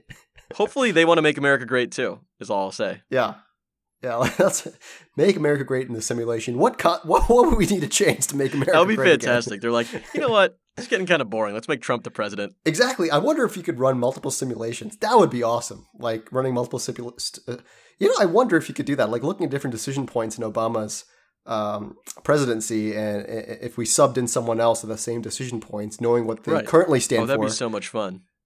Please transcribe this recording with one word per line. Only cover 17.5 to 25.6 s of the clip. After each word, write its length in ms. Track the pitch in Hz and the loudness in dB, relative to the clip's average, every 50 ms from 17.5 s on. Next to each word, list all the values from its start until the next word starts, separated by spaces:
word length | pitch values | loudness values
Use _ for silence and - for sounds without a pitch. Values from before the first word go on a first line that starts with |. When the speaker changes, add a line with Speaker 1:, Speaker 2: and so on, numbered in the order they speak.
| 120 120 - _ _ _ _ _ _ - | -14 -14 -14 _ _ _ _ _ _ 0
Speaker 1:
you 120 | 190 208 | 2 2
know, 60 | 523 247 | 4 4
I 60 | 214 | 2
wonder 320 | 175 165 220 254 233 180 160 | 4 4 4 4 4 4 2
if 100 | - - | 2 0
you 80 | 135 | -6
could 100 | - 139 | -6 -4
do 120 | 127 143 135 | -2 0 0
that. 120 | 117 107 | 0 0
Like, 140 | 117 120 127 | 0 -2 -2
looking 220 | 151 208 - 170 | -4 -4 -2 -4
at 60 | 143 | -4
different 200 | 135 139 - 135 | -4 -4 -4 -4
decision 340 | 117 107 - 143 135 143 135 | -6 -6 -6 -6 -6 -6 -6
points 320 | - - 120 113 110 107 113 | -4 -2 -4 -4 -4 -4 -6
in 60 | 113 | -6
Obama's, 600 | 110 101 113 113 113 117 113 107 107 - - - _ _ _ _ _ _ _ _ | -6 -2 -2 -2 -2 -2 -2 -4 -6 -8 -12 -14 _ _ _ _ _ _ _ _
um, 500 | - 117 107 107 104 104 104 107 - - _ - - - - - | -6 -4 -4 -4 -4 -4 -6 -8 -10 -14 _ -16 -18 -18 -6 0
presidency, 680 | - 151 151 139 123 117 110 107 - 113 107 107 107 104 | 2 2 4 4 2 0 -2 -2 -4 -4 -2 -2 -2 -2
and 320 | 107 107 107 104 101 101 | -2 -2 -2 -4 -4 -6
i-, 60 | - | -6
i-, 260 | - 113 - - 117 - | -8 -10 -8 -10 -12 -10
if 160 | - 120 - - | -10 -10 -8 -6
we 80 | 117 | -4
subbed 320 | 113 - - 143 131 127 131 | 0 2 4 4 4 4 2
in 100 | 123 117 | -2 -2
someone 320 | - 147 117 117 113 113 | -2 -4 -2 -2 0 2
else 240 | 117 117 113 - - | 2 2 2 0 -2
at 60 | 107 | -8
the 80 | 110 107 | -8 -8
same 240 | - - 117 120 | -6 -6 -6 -6
decision 400 | 107 110 - - 131 123 120 113 | -6 -8 -8 -8 -8 -8 -8 -10